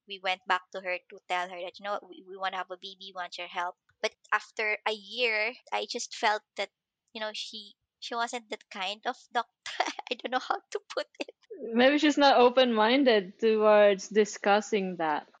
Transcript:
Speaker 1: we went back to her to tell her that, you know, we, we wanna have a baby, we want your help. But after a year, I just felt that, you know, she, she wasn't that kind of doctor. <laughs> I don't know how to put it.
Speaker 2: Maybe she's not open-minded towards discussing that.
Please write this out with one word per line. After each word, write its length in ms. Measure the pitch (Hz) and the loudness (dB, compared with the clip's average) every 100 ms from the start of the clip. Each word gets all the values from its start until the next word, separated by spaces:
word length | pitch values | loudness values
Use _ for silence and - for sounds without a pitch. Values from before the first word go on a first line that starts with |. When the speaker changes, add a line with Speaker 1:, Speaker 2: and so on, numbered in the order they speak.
| - | -18
Speaker 1:
we 120 | 196 | -8
went 180 | 190 185 - | -6 -4 -2
back 140 | 180 - | -4 -4
to 100 | 190 | -10
her 160 | 190 180 - | -8 -8 -10
to 100 | 190 - | -20 -6
tell 180 | 180 180 | -6 -6
her 100 | 180 | -8
that, 160 | 180 - | -12 -12
you 40 | 202 | -8
know, 140 | 208 190 | -8 -10
we, 140 | 170 185 | -20 -20
we 100 | 190 | -10
wanna 200 | 190 185 | -6 -6
have 140 | 185 | -8
a 60 | 185 | -12
baby, 300 | 196 185 190 | -16 -20 -16
we 20 | 185 | -12
want 220 | 175 - | -12 -10
your 100 | 175 | -10
help. 280 | 180 180 - _ _ | -6 -8 -8 _ _
But 120 | 220 - _ | -8 -8 _
after 440 | 214 - - 214 214 - | -4 -4 -6 -4 -2 -4
a 40 | |
year, 600 | 220 196 220 247 214 214 254 _ | -8 -8 -4 -2 0 -4 -6 _
I 140 | 208 208 | -8 -6
just 260 | 247 - - | -8 -10 -4
felt 260 | 226 214 - - | -2 -2 -4 -10
that, 120 | 196 _ _ _ _ | -10 _ _ _ _
you 80 | 226 | -10
know, 100 | 214 | -10
she, 420 | 214 - 220 202 _ _ _ | -8 -12 -16 -20 _ _ _
she 160 | - 240 | -10 -6
wasn't 340 | 233 247 214 | -6 -6 -10
that 200 | - _ | -14 _
kind 320 | 214 190 214 233 | -10 -8 -8 -8
of 100 | 247 _ | -10 _
doctor. 380 | 247 - _ - - | -6 -6 _ -8 -6
<laughs> 320 | - - - | -6 -6 -10
I 40 | 240 | -10
don't 160 | - | -6
know 80 | 254 - | -4 -4
how 120 | 392 - | -6 -8
to 80 | 427 - | -12 -8
put 140 | - 587 - | -8 -8 -10
it. 160 | - - - 392 240 | -16 -18 -20 -14 -4
Speaker 2:
Maybe 240 | 233 254 294 | 2 4 4
she's 200 | 302 285 | 4 4
not 200 | 277 233 | 6 8
open-minded 1000 | 247 247 254 220 214 262 262 214 185 - | 6 6 4 4 4 4 4 4 2 -2
towards 720 | 226 220 214 208 208 196 - | 0 4 6 8 8 4 0
discussing 880 | 202 208 - 208 202 208 214 190 175 | 0 0 0 0 2 2 -2 -2 -4
that. 300 | 160 147 - _ | -2 -2 -6 _